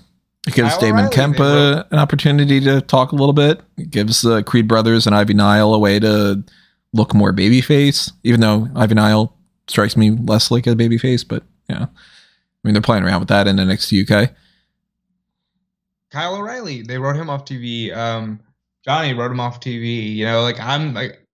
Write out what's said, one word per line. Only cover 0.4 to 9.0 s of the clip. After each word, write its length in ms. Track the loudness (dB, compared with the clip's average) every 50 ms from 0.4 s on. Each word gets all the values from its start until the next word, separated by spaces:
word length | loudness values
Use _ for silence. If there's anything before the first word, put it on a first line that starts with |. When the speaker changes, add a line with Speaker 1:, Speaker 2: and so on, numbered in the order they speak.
| -8
Speaker 1:
It 60 | -6 -4
gives 180 | -2 -2 -2
Speaker 2:
Kyle 80 | -2 0
Speaker 1:
Damon 180 | 0 0 0 0 0
Speaker 2:
O'Reilly, 100 | 0 0
Speaker 1:
Kemp 220 | 0 0 0 0
Speaker 2:
they 60 | 0 0
Speaker 1:
a, 40 |
Speaker 2:
wrote 380 | 2 2 2 2 2 0 -2 -4 -2
Speaker 1:
an 80 | 0 0
opportunity 600 | 0 0 0 0 0 2 2 2 2 2 2 2
to 220 | 2 2 2 0
talk 320 | 0 0 0 0 0 0 0
a 20 |
little 160 | 0 0 2 2
bit. 280 | 4 2 2 0 -2 -6 _ _
It 120 | -14 -12 -6
gives 320 | -4 -2 -2 0 0 0
the 220 | 2 2 2 0 0
Creed 240 | 0 2 2 2
brothers 400 | 2 2 2 2 2 2 2 2
and 80 | 2 2
Ivy 180 | 2 2 2 2
Nile 400 | 2 4 4 4 4 4 4 2
a 60 | 2
way 200 | 2 2 2 2
to 420 | 2 2 2 2 0 0 -2 -4 -6 -10 _ _ _ _ _ _ _ _
look 220 | -2 -2 0 2 2
more 180 | 2 2 2
babyface, 800 | 2 2 2 4 4 4 4 2 2 2 2 2 0 -2 -4 -8 -10 _ 0
even 180 | 2 2 4
though 260 | 4 2 2 0 -2 -2 -2
Ivy 200 | 0 0 2 2
Nile 380 | 4